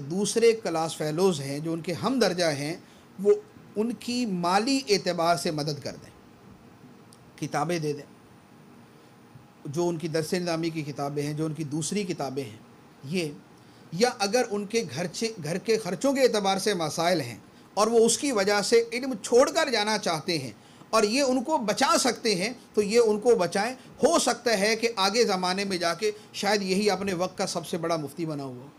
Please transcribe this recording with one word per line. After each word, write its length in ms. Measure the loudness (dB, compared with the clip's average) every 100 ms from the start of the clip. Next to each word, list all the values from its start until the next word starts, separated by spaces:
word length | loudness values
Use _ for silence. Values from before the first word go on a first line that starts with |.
| -2
دوسرے 420 | -2 0 4 4 4
class 320 | 0 -2 -2 -2
fellows 420 | -4 2 2 2
ہیں، 180 | -4 -6
جو 140 | -4
ان 80 | -4
کے 120 | -4 -4
ہم 160 | -2 2
درجہ 300 | 2 2 0 0
ہیں، 160 | -4 -8 -14 -20 -20 -2
وہ 140 | 2 2 0 -20 -10 -4
ان 160 | -4 -4
کی 260 | -6 -4 -2
مالی 540 | 0 2 2 2 0 2
اعتبار 460 | 0 0 0 2 2
سے 140 | 0
مدد 320 | -4 -4 -6
کر 120 | -8 -12
دیں، 80 | -18 -20 -20 -20 -20 -20 -20 -20 -20 -20 -20 -20 -20 -12
کتابیں 380 | -6 -2 -2 -2
دے 140 | -4
دیں، 160 | -6 -10 -20 -20 -20 -20 -20 -20 -20 -20 -20 -20 -20 -20 -20 -20 -16 -8
جو 220 | -2 -2
ان 100 | -2
کی 100 | -2
درس 260 | -2 -2
نظامی 360 | -2 -2 -2 -2
کی 140 | -4
کتابیں 400 | -8 -6 -4 -4
ہیں، 100 | -4
جو 120 | -2 -4
ان 80 |
کی 100 | -4 -6
دوسری 320 | -4 -4 -4
کتابیں 400 | -4 -4 -6 -6
ہیں، 140 | -8 -12 -20 -20 -20 -20 -6
یہ، 220 | -4 -4 -8 -18 -20 -20 -20 -12
یا 160 | 0 0 0
اگر 240 | 0 0 0
ان 160 | -4 -2
کے 180 | -4 -4 -6
گھر 120 | -8
چے-، 180 | -4 -6 -6
گھر 140 | -6 -6
کے 180 | 0 -2
خرچوں 360 | -2 -2 0
کے 80 | 4
اعتبار 360 | 2 2 0 0
سے 160 | 0 -2
مسائل 460 | -2 0 0 0
ہیں 160 | -2 -10 -18 -20 -8
اور 140 | 0 4
وہ 120 | 6 4
اس 120 | 4
کی 140 | 0
وجہ 300 | 0 2 2
سے 220 | 4 4 4
علم 200 | -2 -6 -6
چھوڑ 260 | 2 6 6
کر 180 | 4 0
جانا 260 | 0 0 0
چاہتے 400 | 0 -2 -2 -4
ہیں 140 | -6 -12 -20 -20 0
اور 140 | 2 4
یہ 160 | 4
ان 200 | 2 2
کو 140 | 0 0 0
بچا 240 | 2 4 4
سکتے 340 | 2 0 0 0
ہیں 160 | -2 -6 -4
تو 80 | -2
یہ 160 | 2 4
ان 180 | 4 4
کو 160 | 4 4
بچائیں۔ 380 | 4 0 -2 -6 -16 0
ہو 140 | 2 4
سکتا 380 | 2 0 0 2
ہے 160 | 2 2
کہ 140 | 0 0
آگے 260 | 0 2 2
زمانے 380 | 2 0 -2 -2
میں 120 | -2
جا 160 | -2
کے 180 | 0 -2 -4 -12
شاید 280 | -4 0 0
یہی 260 | 2 2 2
اپنے 240 | 0 -2 -2
وقت 160 | -4 -4
کا 100 | -4
سب 200 | -4 -6
سے 100 | -4
بڑا 180 | -2 -2
مفتی 280 | -4 -6 -6
بنا 180 | -6
ہوا، 240 | -8 -12 -16